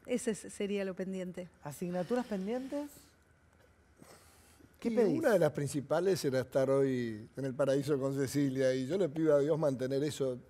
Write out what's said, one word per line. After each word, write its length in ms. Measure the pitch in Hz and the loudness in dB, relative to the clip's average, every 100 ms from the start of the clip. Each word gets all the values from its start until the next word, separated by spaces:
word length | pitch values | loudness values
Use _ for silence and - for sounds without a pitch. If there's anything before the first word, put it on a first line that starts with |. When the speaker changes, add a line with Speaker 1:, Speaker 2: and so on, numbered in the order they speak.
| - | -6
Speaker 1:
ese 260 | 247 - | -4 -2
es, 60 | 208 | -4
sería 440 | 196 - 202 202 | -8 -8 -4 -2
lo 120 | 190 180 | -4 -4
pendiente. 520 | 185 190 185 180 180 - | -6 -6 -8 -10 -14 -14
Speaker 2:
¿Asignaturas 640 | 147 143 175 180 175 247 240 | -12 -8 -4 -4 -2 -2 -2
pendientes? 640 | 202 190 247 262 285 294 - - _ _ _ _ _ _ _ _ _ - - - _ - - - _ | -4 -4 -6 -6 -8 -8 -14 -20 _ _ _ _ _ _ _ _ _ -20 -20 -20 _ -20 -20 -20 _
¿Qué 100 | 233 | 0
Speaker 3:
Y 80 | 226 | 4
Speaker 2:
pedís? 220 | 214 311 | 4 4
Speaker 3:
una 120 | 311 | 4
de 60 | 202 | 4
las 140 | 151 | 4
principales 720 | 147 143 151 - 156 185 180 | 2 -2 -4 0 0 2 2
era 160 | 147 131 | 0 0
estar 300 | 123 139 135 | 0 2 4
hoy 580 | 139 139 127 120 107 117 - | 4 4 2 -2 -6 -10 -8
en 80 | |
el 100 | 135 | -6
paraíso 440 | 127 139 139 143 143 | 0 2 2 2 0
con 160 | 135 | 0
Cecilia, 600 | 139 131 139 143 131 131 | -2 -2 0 0 2 2
y 120 | 131 131 | 2 -2
yo 100 | 185 | -2
le 120 | 170 | -2
pido 240 | 160 160 | 0 4
a 60 | 143 | 4
Dios 180 | 139 156 | 4 2
mantener 440 | 160 127 131 135 | 0 0 -2 0
eso. 360 | 147 - 135 123 | -2 -2 -2 -4